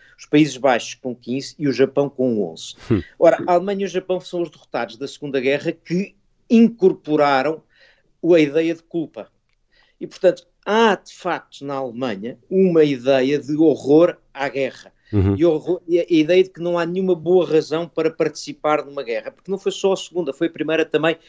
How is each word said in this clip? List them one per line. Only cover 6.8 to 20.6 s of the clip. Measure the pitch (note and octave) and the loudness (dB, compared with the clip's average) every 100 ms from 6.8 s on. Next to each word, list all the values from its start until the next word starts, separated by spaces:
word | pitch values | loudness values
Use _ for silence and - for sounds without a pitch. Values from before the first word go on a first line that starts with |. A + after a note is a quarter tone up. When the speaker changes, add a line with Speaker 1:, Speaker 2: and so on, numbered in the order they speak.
| F#3+ D#3+ - D3+ C#3+ C3+ C#3 D#3+ _ _ _ _ _ _ | 0 2 -2 0 2 2 0 -4 _ _ _ _ _ _
Speaker 1:
o, | E3+ F3 | 4 4
a | |
ideia | D3 D3 E3 E3 | 4 2 0 -4
de | |
culpa. | _ E3+ D3+ A2 G2 _ _ _ _ _ _ - | _ -8 -8 -10 -18 _ _ _ _ _ _ -16
E, | - | -16
portanto, | - F#3 - - _ | 0 0 0 -6 _
há, | - G#3+ A3+ F#3 | -2 2 2 0
de | - | -6
facto, | - F3+ C#3+ - - C#3 | -12 -8 -8 -10 -14 -10
na | |
Alemanha | C3+ C3 A2+ B2+ F#2+ A2+ - - | -8 -8 -6 -6 -6 -10 -14 -4
uma | F#3+ F#3+ E3 | 2 4 4
ideia | D3+ C3 B2+ C3+ C3 D3 | 4 2 2 2 2 -2
de | B2 D3+ | -2 2
horror | D#3+ A#2+ C3 D3+ E3+ - _ | 2 2 4 4 4 0 _
à | C3+ C#3 | -8 -6
guerra. | C#3 C3 - - _ _ | -4 -6 -8 -20 _ _
Speaker 2:
Uhum. | G#2 F#2+ G2 | 0 2 2
Speaker 1:
E | |
horror, | E3+ D#3 D3 F3+ - | 2 0 -2 -6 -2
e | E3+ | -2
a, | |
a | E3+ | 2
ideia | E3 D3+ F#3 | 2 4 2
de | F#3 | 2
que | - | -4
não | E3+ F3 | -4 -2
há | E3+ | -2
nenhuma | F3+ F#3 F3 | -2 -2 -2
boa | D#3 F#3 D3+ | 2 2 2
razão | D#3 - D#3 E3+ | 0 0 -4 -4
para | - D#3+ | -4 -4
participar | - D#3 D3+ - - D3+ D3+ C#3 | -2 -4 -6 -14 -6 -2 -2 -4
numa | C#3+ | -10
guerra, | A#2 A2 G2+ | -6 -8 -8
porque | - - | -14 -10
não | F#3+ | -8
foi | G3 | -6
só | F#3 G3 | -2 -2
a | F#3+ | -2
Segunda, | - E3+ D3 | -6 -8 -6
foi | - E3 | -4 -6
a | |
Primeira | - | -4